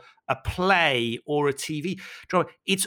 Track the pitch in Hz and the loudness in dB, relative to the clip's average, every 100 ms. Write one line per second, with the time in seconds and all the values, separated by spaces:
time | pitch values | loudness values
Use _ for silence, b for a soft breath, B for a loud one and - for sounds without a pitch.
0 | B B - 131 - - 185 185 160 127 | B B -6 -4 -4 0 2 4 4 2
1 | 117 117 - 147 143 139 - 156 160 190 | 0 -4 -2 0 0 0 -4 -6 -6 -8
2 | B B B 185 170 B - 190 | B B B -2 -2 B -2 -2